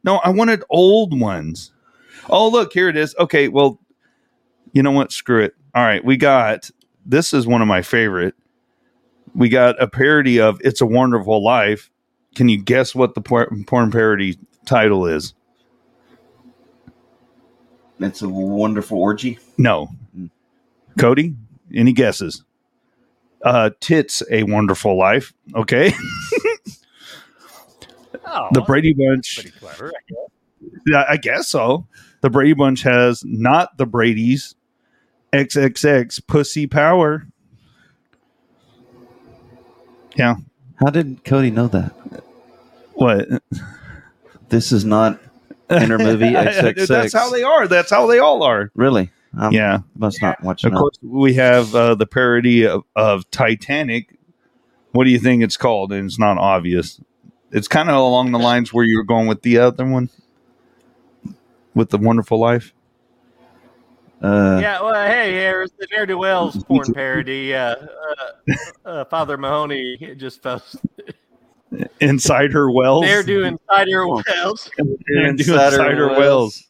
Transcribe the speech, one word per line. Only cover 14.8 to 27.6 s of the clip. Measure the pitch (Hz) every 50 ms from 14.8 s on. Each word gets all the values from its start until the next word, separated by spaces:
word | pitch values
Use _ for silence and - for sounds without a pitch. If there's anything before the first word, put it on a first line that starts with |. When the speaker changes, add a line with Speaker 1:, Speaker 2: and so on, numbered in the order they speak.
| 107 107 101 95 90
Speaker 1:
is? | 87 80 76 73 - _ _ _ _ _ _ _ _ _ _ _ _ _ _ _ _ _ _ _ _ _ _ _ - _ _ _ _ _ _ _ - _ _ _ _ _ _ _ _ _ _ _ _ _ _ _ _ _ _ _ _ _ -
Speaker 2:
It's | 95 98 - -
a | 110 95
Wonderful | 92 95 95 98 101 104 107 107 107 104 101 - 107 90
Orgy? | 92 101 107 104 127 127 117 - _ _ _
Speaker 1:
No. | - 127 120 98 78 73 - - - 113 _ _
Speaker 2:
Mm. | 90 90 85 _ _ _ _ _ _ _ _ _ _ _ _ _ -
Speaker 1:
Cody, | 127 117 131 139 160 170 147 117 110 _ _ _ _ _ -
any | 117 117 127 123
guesses? | 123 131 107 - - 95 78 - - _ _ _ _ _ _ _ _ _ _ _ _ _ _ _ _ _ _ _ _ -
Uh, | 127 123 120 110 107 - _
Tits, | - - 160 156 147 - - - - -
A | 117 110 107
Wonderful | 101 104 104 104 95 95 - - 107 95
Life. | 92 92 95 110 135 - - _ _ _ - -
Okay. | 113 107 - - 127 160 190 -
<laughs> | - - 1077 1077 1077 - - 440 - - 440 466 - _ - - _ _ _ _ _ - - - - - _ _ _ _ - - -